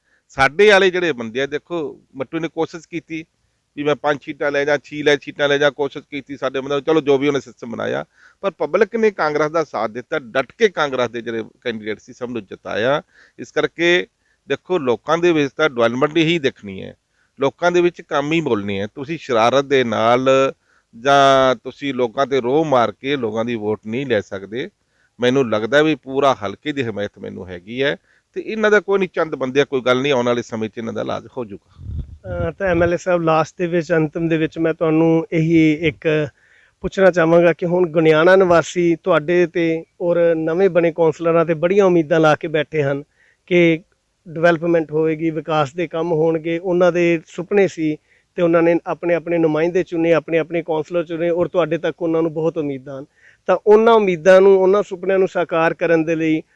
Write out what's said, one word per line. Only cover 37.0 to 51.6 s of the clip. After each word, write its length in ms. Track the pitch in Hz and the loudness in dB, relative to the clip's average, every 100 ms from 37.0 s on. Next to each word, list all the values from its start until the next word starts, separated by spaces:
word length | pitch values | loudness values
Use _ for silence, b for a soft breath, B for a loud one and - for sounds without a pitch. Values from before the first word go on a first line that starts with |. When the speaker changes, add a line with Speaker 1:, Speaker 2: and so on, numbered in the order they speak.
| 190 | 4
Speaker 2:
ਚਾਹਾਂਗਾ 420 | 165 165 170 170 | 4 4 6 4
ਕਿ 120 | 160 175 | 2 0
ਹੁਣ 240 | 180 175 | 0 0
ਗੁਨਿਆਣਾ 460 | 165 156 156 175 190 | 2 4 6 6 6
ਨਿਵਾਸੀ 600 | 185 170 - 180 170 165 | 6 4 2 0 0 0
ਤੁਹਾਡੇ 520 | 190 160 147 175 170 | 0 0 2 0 0
ਤੇ 360 | 180 165 165 - - | 0 -2 -2 -8 -6
ਔਰ 340 | 175 170 170 160 | -2 2 2 0
ਨਵੇਂ 340 | 160 165 196 | -2 0 2
ਬਣੇ 220 | 170 170 | 2 0
ਕੌਂਸਲਰਾਂ 540 | 160 160 147 165 165 160 | 2 0 0 0 2 0
ਤੇ 80 | |
ਬੜੀਆਂ 320 | 156 175 202 190 | 0 0 2 4
ਉਮੀਦਾਂ 340 | 175 147 165 | 4 2 2
ਲਾ 160 | 156 147 | 4 2
ਕੇ 120 | 170 | 0
ਬੈਠੇ 360 | 156 147 156 | -4 -4 -2
ਹਨ 200 | 139 143 - _ _ _ - | -2 -4 -8 _ _ _ -2
ਕਿ 340 | 175 170 160 - _ _ _ 180 | 2 2 2 -6 _ _ _ -16
ਡਿਵੈਲਪਮੈਂਟ 640 | 160 175 165 170 170 147 | 0 2 2 0 0 0
ਹੋਏਗੀ, 380 | 151 160 156 165 | -2 -2 -2 -4
ਵਿਕਾਸ 440 | 160 151 156 135 | -4 -2 -2 -2
ਦੇ 140 | 170 165 | -4 -6
ਕੰਮ 240 | 165 170 | -4 -2
ਹੋਣਗੇ। 460 | 156 165 160 160 165 | 0 0 -2 -4 -6
ਉਹਨਾਂ 340 | 185 175 180 | -2 0 2
ਦੇ 300 | 170 170 165 - | 2 0 0 -4
ਸੁਪਨੇ 400 | - 170 202 185 | -14 -2 0 0
ਸੀ 300 | - 156 151 _ _ _ - | 0 -4 -6 _ _ _ -2
ਤੇ 60 | |
ਉਹਨਾਂ 200 | 170 170 | 0 2
ਨੇ 180 | 165 170 185 | 2 2 -2
ਆਪਣੇ 260 | 156 175 | -6 -2
ਆਪਣੇ 240 | 165 165 170 | -2 -2 0
ਨੁਮਾਇੰਦੇ 460 | 160 151 170 180 | 0 0 0 -2
ਚੁਣੇ, 300 | 165 170 165 | -4 -2 0
ਆਪਣੇ 240 | 156 151 165 | 0 0 -2
ਆਪਣੇ 240 | 156 170 | -2 -6
ਕੌਂਸਲਰ 420 | 160 156 147 175 | -4 -6 -4 -6
ਚੁਣੇ 260 | 160 165 170 | -6 -4 -2
ਔਰ 180 | 170 165 | -2 -2
ਤੁਹਾਡੇ 300 | 185 | -2